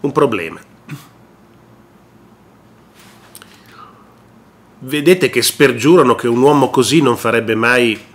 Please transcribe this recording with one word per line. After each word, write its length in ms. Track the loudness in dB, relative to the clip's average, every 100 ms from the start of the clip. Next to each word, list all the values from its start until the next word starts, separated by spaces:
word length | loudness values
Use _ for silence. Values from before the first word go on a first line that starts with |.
Un 120 | -4
problema. 480 | -2 -2 -2 -8 -14 -20 _ _ -20 -20 _ _ _ _ _ _ _ _ _ _ _ _ _ _ _ _ _ _ _ -20 -20 -20 -20 -20 -20 -20 -20 -20 -20 -20 _ _ _ _ _ _ _
Vedete 500 | -8 -2 2 2 2
che 140 | -2
spergiurano 720 | -4 0 0 2 2 4 4
che 120 | 0 -2
un 140 | 2
uomo 300 | 2 2 0
così 320 | 0 0 2
non 160 | 0 -2
farebbe 360 | -2 -2 -2
mai 460 | -2 0 2 0 -4 -12